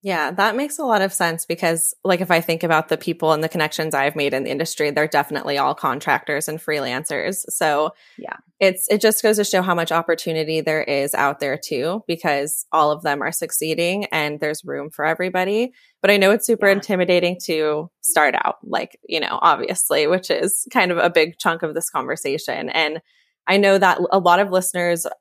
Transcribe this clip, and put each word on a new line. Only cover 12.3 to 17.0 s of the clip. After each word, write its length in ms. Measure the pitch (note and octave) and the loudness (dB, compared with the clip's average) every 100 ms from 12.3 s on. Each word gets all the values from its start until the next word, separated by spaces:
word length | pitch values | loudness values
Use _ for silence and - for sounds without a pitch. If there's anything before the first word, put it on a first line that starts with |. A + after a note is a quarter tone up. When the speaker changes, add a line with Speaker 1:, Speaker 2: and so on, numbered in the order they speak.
| C#3+ D3 - - | 0 -2 -6 -2
Speaker 1:
all 180 | D#3+ D3+ | 2 2
of 120 | D3+ | 2
them 200 | E3 C#3+ | -2 -2
are 80 | E3 | -2
succeeding 760 | E3 D#3+ - D#3+ D#3 E3+ G3 G#3 | -4 -6 -4 -2 0 0 -2 -4
and 340 | D#3+ D3 D3 | -2 -2 -4
there's 240 | D3+ D#3 | -4 -6
room 260 | - C#3 D3 | -8 -8 -8
for 140 | - | -4
everybody. 680 | D3+ D#3+ F3+ F#3 F#3 G#3+ B3+ _ _ _ | -2 -2 -2 -2 0 -2 -4 _ _ _
But 100 | G3 | 2
I 60 | G3+ | 6
know 160 | G3 | 6
it's 140 | A3 - | 4 2
super 200 | A3+ G3+ | 2 4
Speaker 2:
Yeah. 60 | |
Speaker 1:
intimidating 680 | G3 - F#3 | 2 2 0